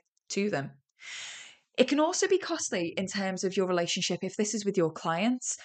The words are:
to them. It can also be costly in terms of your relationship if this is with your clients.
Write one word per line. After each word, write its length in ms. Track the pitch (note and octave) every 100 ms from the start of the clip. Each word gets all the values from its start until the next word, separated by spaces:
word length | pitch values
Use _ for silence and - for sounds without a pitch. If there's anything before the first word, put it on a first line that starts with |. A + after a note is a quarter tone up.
| _ _ -
to 200 | G3 G3+
them. 220 | C#3+ C#3 - _ _ - - - - - - _ -
It 100 | B3+
can 140 | D4
also 260 | D#4 F#4 F#4+
be 100 | F#4
costly 560 | - E4 - G3+ E3+ -
in 100 | F#3+
terms 360 | G3+ F#3+ F#3
of 120 | F#3+ F#3+
your 100 | F#3
relationship 540 | F3 E3+ - - F3
if 140 | F#3 -
this 180 | G#3+
is 120 | A3 G3+
with 120 | G3+
your 140 | D#3+
clients. 680 | D#3 E3+ E3 A3 B3+ - -